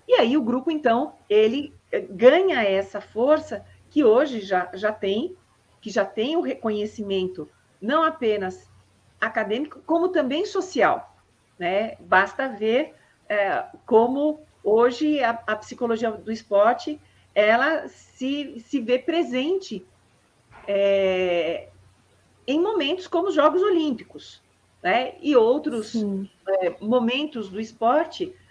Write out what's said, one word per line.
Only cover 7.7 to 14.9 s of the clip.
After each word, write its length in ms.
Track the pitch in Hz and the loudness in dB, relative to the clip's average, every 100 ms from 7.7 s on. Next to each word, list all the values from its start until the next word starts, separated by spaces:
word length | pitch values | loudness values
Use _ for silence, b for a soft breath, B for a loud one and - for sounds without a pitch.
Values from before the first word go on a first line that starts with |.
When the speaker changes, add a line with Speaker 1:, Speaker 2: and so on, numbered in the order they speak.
| _ | _
Speaker 1:
não 220 | 208 311 | -2 0
apenas 680 | 320 320 226 208 185 185 - _ _ _ _ _ | 0 -2 -2 -2 -4 -10 -18 _ _ _ _ _
acadêmico, 600 | 220 220 202 226 294 - - | -6 -4 -4 -4 -6 -10 -2
como 220 | 330 370 | 0 0
também 360 | 359 262 294 | 0 0 -2
social, 720 | 392 392 - 269 175 - - _ _ _ _ - | -2 -4 -4 2 2 2 -6 _ _ _ _ -8
né? 380 | 175 190 220 - | -4 -2 -2 -8
Basta 480 | 170 190 202 - 269 | 0 2 2 -2 -6
ver, 460 | 202 220 240 311 - b b - | -4 0 0 -2 -8 b b -6
é, 360 | 208 196 143 - - - | -2 0 -2 -6 -12 2
como 540 | 220 240 269 302 302 - _ | 4 4 2 -2 -2 -10 _
hoje 580 | - 220 240 | 2 4 4